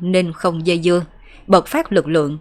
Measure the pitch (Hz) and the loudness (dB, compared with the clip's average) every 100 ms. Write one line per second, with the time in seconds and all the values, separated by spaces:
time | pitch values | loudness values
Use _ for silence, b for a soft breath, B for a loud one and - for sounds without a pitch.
0 | 175 185 180 160 185 165 165 170 175 175 | -2 0 -2 -4 -4 -2 -2 0 2 0
1 | 165 b b b b 190 - 302 320 190 | -2 b b b b 2 4 -4 0 -2
2 | 147 160 143 156 | 0 0 -2 -6